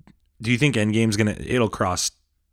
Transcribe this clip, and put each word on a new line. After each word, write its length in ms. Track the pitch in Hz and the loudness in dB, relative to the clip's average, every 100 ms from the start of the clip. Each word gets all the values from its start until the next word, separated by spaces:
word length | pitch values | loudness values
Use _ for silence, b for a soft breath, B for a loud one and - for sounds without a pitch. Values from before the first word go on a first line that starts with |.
| - - _ - | -20 -20 _ -8
do 100 | 113 | -2
you 80 | 120 | 2
think 180 | 147 117 | 2 2
Endgame's 400 | 107 110 113 104 | 0 2 0 2
gonna, 200 | 107 - | 0 -2
it'll 300 | - 123 110 | -2 0 0
cross, 420 | - 98 90 - - _ _ _ | -2 -4 -2 -6 -8 _ _ _